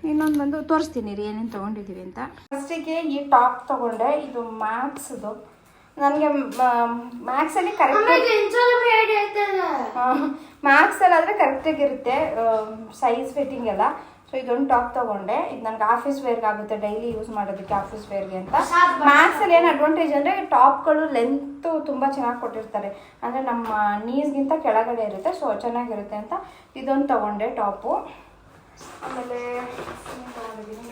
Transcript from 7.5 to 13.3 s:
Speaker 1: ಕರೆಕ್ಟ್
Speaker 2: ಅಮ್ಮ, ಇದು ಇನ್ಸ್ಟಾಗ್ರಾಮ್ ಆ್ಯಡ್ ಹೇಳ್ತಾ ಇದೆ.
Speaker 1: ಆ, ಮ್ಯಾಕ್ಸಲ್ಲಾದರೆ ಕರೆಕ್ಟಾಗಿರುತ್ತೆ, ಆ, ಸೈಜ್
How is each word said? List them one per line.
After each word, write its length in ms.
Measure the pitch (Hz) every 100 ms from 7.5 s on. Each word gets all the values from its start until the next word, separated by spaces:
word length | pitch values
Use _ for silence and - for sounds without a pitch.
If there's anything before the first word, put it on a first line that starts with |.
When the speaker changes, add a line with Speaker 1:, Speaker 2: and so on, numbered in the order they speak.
| 392 359
Speaker 1:
ಕರೆಕ್ಟ್ 260 | - 269 339
Speaker 2:
ಅಮ್ಮ, 120 | 453
ಇದು 340 | 508 480 415
ಇನ್ಸ್ಟಾಗ್ರಾಮ್ 540 | 415 480 494 480 480 440
ಆ್ಯಡ್ 140 | 440
ಹೇಳ್ತಾ 420 | 415 403 415 403
ಇದೆ. 460 | 381 339 277 240 247
Speaker 1:
ಆ, 140 | 247 277 285 - - -
ಮ್ಯಾಕ್ಸಲ್ಲಾದರೆ 680 | 285 277 392 - 370 339 339
ಕರೆಕ್ಟಾಗಿರುತ್ತೆ, 1040 | 415 285 269 320 285 285 254 240 277 311
ಆ, 300 | 214 226 220 214 - -
ಸೈಜ್ 420 | - 254 240 269